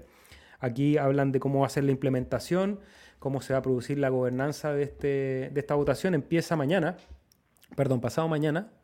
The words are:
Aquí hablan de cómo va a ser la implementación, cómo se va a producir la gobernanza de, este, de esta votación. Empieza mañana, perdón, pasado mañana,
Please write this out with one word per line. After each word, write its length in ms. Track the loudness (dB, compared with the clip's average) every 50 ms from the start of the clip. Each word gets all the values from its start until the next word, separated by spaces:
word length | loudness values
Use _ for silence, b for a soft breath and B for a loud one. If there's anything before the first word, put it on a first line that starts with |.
| b b b b b b b b b b b -6
Aquí 380 | -4 -4 -2 0 2 2 4
hablan 340 | 4 4 2 2 2 2 2
de 80 | 2 0
cómo 220 | 0 0 2 2
va 60 | 2
a 20 | 2
ser 160 | 0 0 2
la 60 | 2
implementación, 880 | 2 2 0 0 0 0 -2 -2 -4 -4 -2 0 0 0 0 0 -2 -6 b b b b b b b -8
cómo 200 | -6 -4 -4 -4
se 120 | -2 -2 -2
va 60 | 0
a 20 |
producir 380 | 2 0 0 0 0 -2 -2 0
la 100 | 0 2
gobernanza 640 | 2 2 0 0 0 0 -2 -2 -2 -4 -4 -2 -2
de, 100 | -2 -2
este, 680 | -4 -4 -4 -2 -2 0 0 -2 -2 -2 -4 -4 -4 -4
de 60 | -4
esta 160 | -2 0 0
votación. 380 | 2 2 2 0 0 0 0 0
Empieza 400 | 0 0 0 0 0 0 0 0
mañana, 400 | 0 2 2 2 2 0 0 -4 b b b b -20 _ _ _ _ _ _ _ _ _ -6 -2
perdón, 260 | 0 0 2 2 0
pasado 260 | 0 -2 -2 0 0
mañana, 440 | 0 0 2 2 2 0 0 -4 -8 -14 _